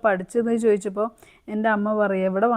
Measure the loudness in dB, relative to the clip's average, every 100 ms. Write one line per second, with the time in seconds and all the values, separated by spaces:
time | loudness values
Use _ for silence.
0 | 0 0 -2 -2 0 0 2 2 0 -4
1 | -6 -6 -20 _ -10 -4 0 0 0 0
2 | 0 0 0 0 2